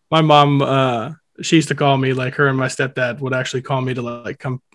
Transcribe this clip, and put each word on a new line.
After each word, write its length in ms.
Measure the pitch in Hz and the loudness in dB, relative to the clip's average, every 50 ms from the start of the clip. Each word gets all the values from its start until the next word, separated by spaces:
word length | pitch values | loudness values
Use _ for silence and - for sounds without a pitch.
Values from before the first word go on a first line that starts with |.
| _ - | _ -2
my 120 | 160 160 | 0 2
mom, 420 | 160 156 151 147 143 143 143 139 139 | 4 6 6 6 6 6 4 2 2
uh, 480 | 127 135 135 135 131 123 117 110 135 160 - _ _ _ - | 2 2 2 2 0 0 -2 -4 -8 -10 -16 _ _ _ -12
she 180 | - - - 165 | -4 2 2 2
used 100 | 156 - | 2 2
to 80 | 147 | -2
call 200 | 139 147 143 139 135 | 0 2 2 2 2
me, 160 | 131 131 131 | 2 0 -2
like, 200 | 127 127 127 135 | -2 -4 -4 -2
her 120 | - 147 139 | 0 0 0
and 100 | 135 131 | 2 0
my 80 | 131 | -2
stepdad 540 | 127 - - 139 131 131 - 127 123 120 143 | -4 -2 -4 -6 -4 -4 -4 -4 -4 -4 -6
would 120 | 143 127 | -6 -4
actually 300 | 131 127 127 - - 131 | -4 -4 -4 -4 -6 -8
call 180 | 127 - 147 131 | -6 -4 -4 -4
me 140 | 127 127 127 | -4 -4 -6
to, 80 | 127 | -6
like, 380 | 120 117 120 120 120 107 - - | -8 -10 -10 -12 -12 -12 -12 -10
come, 200 | - 135 127 135 _ _ _ | -8 -10 -10 -10 _ _ _